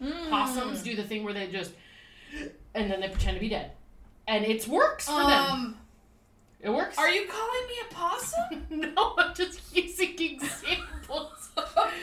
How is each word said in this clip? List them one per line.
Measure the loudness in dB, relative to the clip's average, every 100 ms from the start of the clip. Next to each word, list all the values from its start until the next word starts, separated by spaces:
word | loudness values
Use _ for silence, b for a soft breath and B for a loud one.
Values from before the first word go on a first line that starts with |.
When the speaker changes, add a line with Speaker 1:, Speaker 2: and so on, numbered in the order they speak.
Speaker 1:
Mm. | -6 -6 0
Speaker 2:
Possums | 2 2 0 -2 -4
do | -4
the | -4
thing | -4 -4
where | -4
they | -4 -4
just, | -6 -8 -12 B B B B B -10 -10 -12 -8
and | -2 -2
then | 0
they | -2
pretend | 2 2 2
to |
be | 0
dead. | -2 -4 -14 -20 -20 -20 -10 0
And | 2
it | 2 0 2
works | 6 6 4 0
for | 4
them. | 8 8 6
Speaker 1:
Um, | 0 -4 -8 -18 -20 _ -20 _ _ _ -8
Speaker 2:
It | 0
works. | 0 0 2
Speaker 1:
Are | 4
you | 4 0
calling | -4 -2 -2 -4
me | -6 -8
a |
possum? | -2 0 0 -2 -2 -2 -4 -6
Speaker 2:
<laughs> | -4 0
No, | 2 4 4
I'm | 2
just | 2 -4 -4 -4
using | 0 0 0 -2 0
examples. | -4 -4 -6 -4 -4 -4 -4 -10 -6 -6 -6 -14 -10 -6
<laughs> | 0 4 2 B